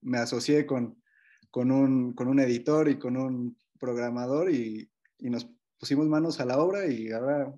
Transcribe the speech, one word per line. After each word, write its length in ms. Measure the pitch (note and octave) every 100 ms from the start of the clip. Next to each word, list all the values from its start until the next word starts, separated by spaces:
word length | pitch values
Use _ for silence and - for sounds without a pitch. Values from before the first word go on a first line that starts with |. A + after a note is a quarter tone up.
me 160 | B2+ B2
asocié 480 | A#2 A#2+ C3+ D3 D3
con, 340 | B2+ A#2 - _ _ _ _ _
con 180 | B2 B2+
un, 440 | C3+ C3+ C3 B2
con 140 | A#2+ B2
un 120 | C#3
editor 500 | B2+ A#2+ D3+ D3+ D3+
y 80 | C#3
con 180 | B2 B2+
un 400 | C3 B2+ A#2+ - _ _
programador 720 | B2+ A#2+ A#2+ A#2+ B2 D3 F#3
y, 400 | C3+ A2 A2 - _ _ -
y 100 | B2
nos 180 | A#2 - _ _ _
pusimos 280 | - C#3 D#3
manos 320 | D#3 E3 D3
a 60 | B2
la 120 | C3
obra 300 | F3 G3+ F3+
y 220 | A2+ A2
ahora 420 | A2+ C3+ D3 C3+